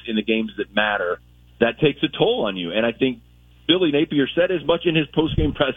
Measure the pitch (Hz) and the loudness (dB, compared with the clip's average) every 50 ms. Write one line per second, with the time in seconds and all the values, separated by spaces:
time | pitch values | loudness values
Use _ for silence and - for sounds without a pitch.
0 | - 120 113 107 104 - 110 110 110 110 - 104 101 - - 107 107 107 104 101 | -8 -4 -4 -4 0 0 -2 -2 -2 -4 -6 -8 -8 -4 -2 -2 0 0 -2 -2
1 | 92 87 90 - - _ _ _ _ _ _ _ 117 117 117 - 156 147 135 - | -2 -4 -4 -6 -10 _ _ _ _ _ _ _ 0 0 0 2 0 0 0 0
2 | - 147 - - 156 208 240 247 131 104 95 92 85 85 87 107 113 117 113 - | -4 -4 0 0 2 2 2 0 -2 -2 -2 -4 -6 -2 -2 0 0 0 0 0
3 | 135 131 123 117 - _ _ _ _ _ _ _ _ - 165 185 185 156 139 143 | -2 -2 -2 -6 -14 _ _ _ _ _ _ _ _ 0 2 2 2 2 2 2
4 | 160 - 151 143 135 - - 170 175 190 185 160 143 139 170 170 - 180 160 160 | 0 2 2 0 0 0 2 0 0 0 0 -4 0 0 -2 0 0 0 0 0
5 | 151 - - 156 160 151 - - - 151 - - 151 131 123 | -2 0 -2 -2 0 0 0 0 0 0 0 0 -2 -2 -2